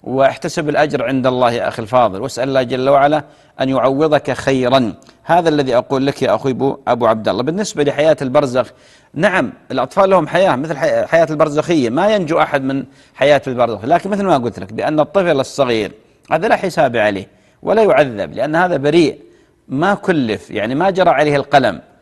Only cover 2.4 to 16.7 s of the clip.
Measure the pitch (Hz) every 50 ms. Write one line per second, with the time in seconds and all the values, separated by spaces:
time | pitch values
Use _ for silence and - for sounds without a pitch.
2.4 | 123 139 135 131 131 120 131 127 127 135 143 139 139 147 151 151 147 - - _
3.4 | _ _ _ - 131 131 135 131 113 131 139 135 156 160 147 143 - - 127 -
4.4 | - 139 135 131 127 123 127 135 123 107 - - - - _ _ _ - 135 123
5.4 | 123 165 151 147 139 131 117 123 123 - 139 131 135 139 139 - 135 113 98 113
6.4 | - 139 127 113 127 139 - - - - 123 120 120 110 113 110 104 107 92 98
7.4 | 123 139 160 196 214 - - 143 147 143 147 143 147 160 156 - 143 131 123 147
8.4 | 147 131 120 127 120 - - _ _ _ _ _ _ _ _ - 165 202 180 185
9.4 | 143 104 - - _ _ 127 131 123 - - 185 196 190 196 180 156 147 - 170
10.4 | 196 185 143 123 143 160 165 - 156 160 - - - - - 165 165 151 160 147
11.4 | 156 156 143 151 147 - 175 156 123 113 117 147 185 208 220 208 180 143 165 156
12.4 | 151 - - 143 135 131 135 139 139 - _ _ _ _ _ - 139 143 147 139
13.4 | - 135 127 120 120 117 113 98 101 127 165 175 - 196 208 196 202 190 165 135
14.4 | 117 120 - - 95 98 110 113 101 135 151 151 147 143 - 196 185 175 156 135
15.4 | 127 - - - 139 123 120 110 104 92 - - _ _ _ _ _ _ 156 165
16.4 | 175 233 - - - 190